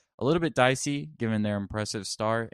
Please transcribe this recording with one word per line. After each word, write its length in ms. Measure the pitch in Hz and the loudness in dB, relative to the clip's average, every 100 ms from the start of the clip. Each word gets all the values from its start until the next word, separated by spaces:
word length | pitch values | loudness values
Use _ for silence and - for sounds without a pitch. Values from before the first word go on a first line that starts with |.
| _ - | _ -2
a 60 | |
little 160 | 120 170 | 2 2
bit 140 | 165 | 2
dicey 540 | - 127 135 147 143 151 - | 4 4 4 0 -4 -4 -4
given 240 | 113 107 | 0 0
their 140 | 104 104 | 0 0
impressive 500 | 98 110 104 110 95 | -2 -4 -4 -4 -6
start 440 | - 110 113 110 | -4 0 0 -2